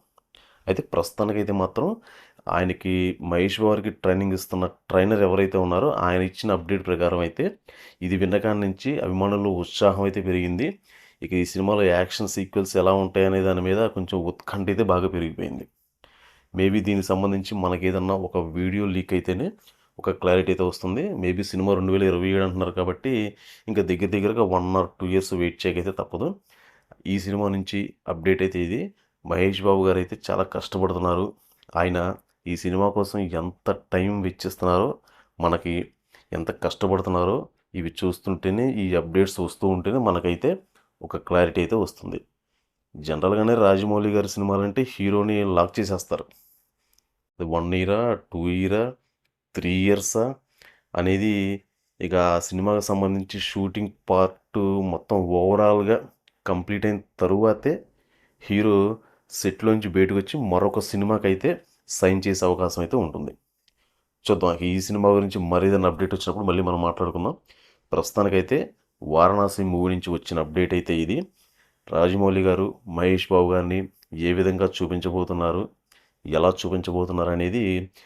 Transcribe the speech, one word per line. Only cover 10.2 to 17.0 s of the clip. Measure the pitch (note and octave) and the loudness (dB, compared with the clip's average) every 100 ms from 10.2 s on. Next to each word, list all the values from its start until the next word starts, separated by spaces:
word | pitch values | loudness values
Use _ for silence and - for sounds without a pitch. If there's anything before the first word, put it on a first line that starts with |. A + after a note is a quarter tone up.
పెరిగింది. | F#2 F2+ F2+ F2+ D3 G3 _ - - _ | -2 -2 0 -2 -4 -6 _ -20 -20 _
ఇక | E2 | -4
ఈ | F2+ F2 | -2 -2
సినిమాలో | F#2+ G2 G#2 | -2 0 4
యాక్షన్ | F#2+ F2 F2+ - G2+ | 4 4 0 -4 -4
సీక్వెన్స్ | G#2 F#2+ G#2 F#2+ F#2+ | -4 -4 -4 0 2
ఎలా | F#2 | 4
ఉంటాయనే | G2 F#2 F#2+ F#2+ F#2+ | 4 2 2 2 2
దాని | F#2+ F2+ | 2 0
మీద | F#2 G2+ A2 | 0 0 0
కొంచెం | F#2+ F2 F#2+ | -2 -4 -4
ఉత్కంఠ | E2+ - - G2+ F#2+ | -4 -6 -8 -4 -2
అయితే | G2 | 0
బాగా | F#2+ F2+ F#2 | 2 2 0
పెరిగిపోయింది. | F2+ E2 - F2 - - _ _ _ _ _ _ _ _ | -2 -6 -6 -8 -10 -14 _ _ _ _ _ _ _ _
Maybe | F#2 F#2+ G#2+ | 0 2 2
దీనికి | G2 G2 | 2 0